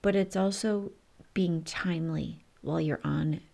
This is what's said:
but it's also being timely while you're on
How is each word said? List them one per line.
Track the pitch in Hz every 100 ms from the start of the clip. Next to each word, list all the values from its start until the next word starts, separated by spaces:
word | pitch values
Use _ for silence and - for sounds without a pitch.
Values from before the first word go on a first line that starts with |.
but | 202 196
it's | 190
also | 190 190 196 220 208 202 - _ - -
being | - 180 165
timely | 160 - 185 165 160 156 - 165 - _
while | - 165
you're | 156 147
on | 147 147 156 151 -